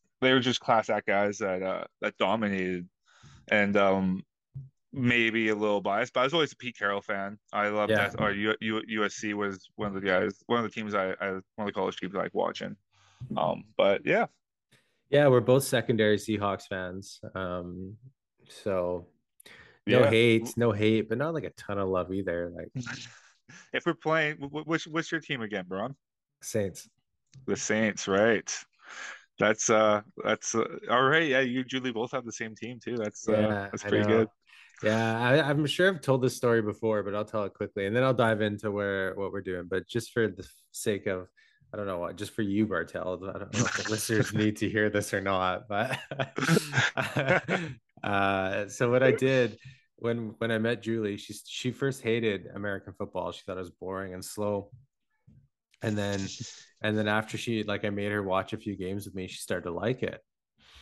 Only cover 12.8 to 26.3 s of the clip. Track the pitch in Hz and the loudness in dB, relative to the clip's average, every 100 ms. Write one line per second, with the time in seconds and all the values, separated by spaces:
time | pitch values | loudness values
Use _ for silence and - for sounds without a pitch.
12.8 | _ _ _ - - 107 82 82 - - | _ _ _ -18 -8 -2 -2 -2 -6 2
13.8 | 95 101 - 185 240 _ _ _ _ _ | 2 2 2 0 0 _ _ _ _ _
14.8 | _ _ - 143 147 123 113 131 139 127 | _ _ 0 4 6 6 6 4 4 0
15.8 | 117 113 107 104 - 107 101 95 - 95 | 2 4 4 4 2 -2 0 -2 -4 -6
16.8 | 92 92 95 - - 95 92 90 87 87 | -6 -10 -14 -16 -12 -8 -6 -6 -8 -10
17.8 | 95 107 131 _ _ _ _ - - 92 | -12 -14 -20 _ _ _ _ -10 -4 -2
18.8 | 87 90 87 _ _ _ - - - _ | -2 -4 -8 _ _ _ -20 -20 -20 _
19.8 | - 123 117 113 117 113 117 - 117 101 | 2 6 8 8 8 6 2 0 2 4
20.8 | 107 110 - 117 151 160 92 - - 101 | 4 4 2 -2 -2 -4 -8 -12 -6 -4
21.8 | 95 92 90 95 98 85 87 85 82 135 | 0 0 0 -2 0 0 -2 -8 -10 -10
22.8 | 120 - - - - _ _ - - 131 | -8 -10 -12 -20 -20 _ _ -20 -6 -4
23.8 | 175 160 160 160 151 151 139 147 151 160 | -2 -2 2 2 2 -2 -8 -8 -2 -2
24.8 | - 160 160 165 - 139 110 101 90 95 | -2 -4 -2 -4 -4 -6 -4 -6 -4 -6
25.8 | 117 143 _ _ _ | -6 -8 _ _ _